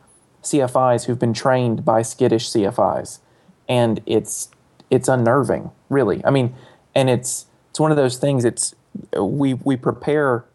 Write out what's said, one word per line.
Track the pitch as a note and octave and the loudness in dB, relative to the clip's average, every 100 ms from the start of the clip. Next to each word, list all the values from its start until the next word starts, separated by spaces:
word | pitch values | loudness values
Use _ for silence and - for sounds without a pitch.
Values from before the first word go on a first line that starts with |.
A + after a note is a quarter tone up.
| _ _ _ _ | _ _ _ _
C | - D3+ | -2 0
F | B2+ C3 | 2 2
Is | B2+ A#2+ - | 2 2 -2
who've | A#2+ | -2
been | A#2+ | -2
trained | A2 C3+ B2+ B2 A2 | 0 0 2 2 0
by | - A2+ | 2 0
skittish | A2+ - B2 A2+ - | 0 0 2 2 0
C | A#2 G2 | -2 0
F | - | 0
Is. | F#2 C#2+ - - _ _ _ _ - | 0 -2 -8 -16 _ _ _ _ -2
And | B2 A#2 G#2 - | 0 0 0 -2
it's, | A2 - - - _ _ _ - | -2 -2 -8 -12 _ _ _ -2
it's | B2+ B2+ | 0 2
unnerving, | B2+ A2 C#3 A2 D2 - - - | 2 2 2 0 -2 -6 -16 -4
really. | C#3 A2 - | 0 0 0
I | - | 0
mean, | C3+ B2 - - _ _ | 0 0 -6 -20 _ _
and | C3+ C3 | 0 2
it's, | A#2+ - - - _ _ | 0 -2 -10 -12 _ _
it's | - | -2
one | D#3 | 2
of | D3+ | 2
those | C3 B2 | 2 0
things, | C#3+ C3+ A#2+ | 0 2 0
it's, | - - - _ - - - | 0 -6 -10 _ -16 -6 -4
we, | G2 D3 C#3 B2 | -2 0 0 0
we | C#3 B2+ | -2 -2
prepare, | C#3 A2 - D3+ C#3 A#2 - | -2 -4 0 0 2 0 -4